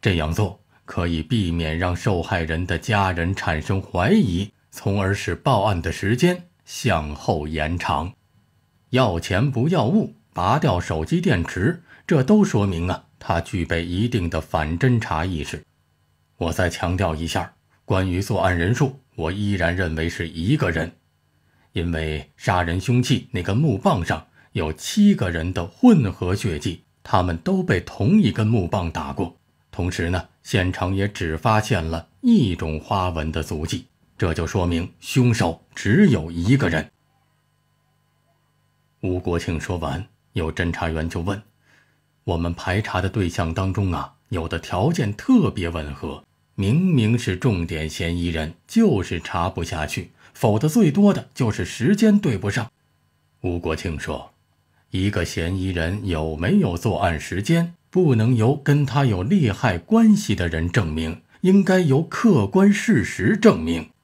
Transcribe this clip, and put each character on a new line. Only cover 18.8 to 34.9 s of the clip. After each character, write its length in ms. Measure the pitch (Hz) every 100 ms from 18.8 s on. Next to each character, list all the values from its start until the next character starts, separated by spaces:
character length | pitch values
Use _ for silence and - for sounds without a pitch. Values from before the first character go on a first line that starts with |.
| 139 - _ -
我 160 | 80
依 220 | 95 104
然 220 | 98 85 87
认 200 | 87 78
为 120 | 82
是 220 | - 82
一 260 | 82 90 147
个 140 | 92
人， 220 | 80 82 _ _ _ _ _ _ _ _
因 180 | - 85
为 380 | 82 80 76 - _
杀 240 | - 92
人 180 | 87 90
凶 220 | - 123
器 260 | 123 98 -
那 100 | 110
根 160 | - 110
木 180 | 156 98
棒 300 | 196 127 82
上 220 | 82 - _ _
有 200 | - 78
七 440 | 78 - - 104 98
个 160 | 92
人 200 | 85 82
的 140 | 90 87
混 480 | - 247 196 107
合 220 | 87 90 95
血 240 | 107 78
迹， 240 | - 82 _ _
他 220 | - 95
们 120 | 90 82
都 260 | - 98
被 160 | 90 95
同 420 | - - 104 214
一 100 | 143
根 140 | - 107
木 220 | 117 85
棒 240 | 104 85
打 200 | - 69
过。 240 | 69 90 _ _ _ _
同 200 | - 90
时 180 | 87 85
呢， 200 | 90 - _
现 300 | - 101 90
场 240 | 90 92 98
也 100 | 101
只 300 | 101 85 80
发 240 | 117 107
现 240 | - 98
了 240 | 80 82 - _
一 340 | 247 226 110 82
种 240 | 82 78
花 300 | - 101 90
纹 200 | 82 78
的 140 | 80
足 220 | 76 80 80
迹， 220 | 85 - _ _ _
这 160 | 90
就 140 | 82 82
说 180 | 104 87
明 280 | 85 90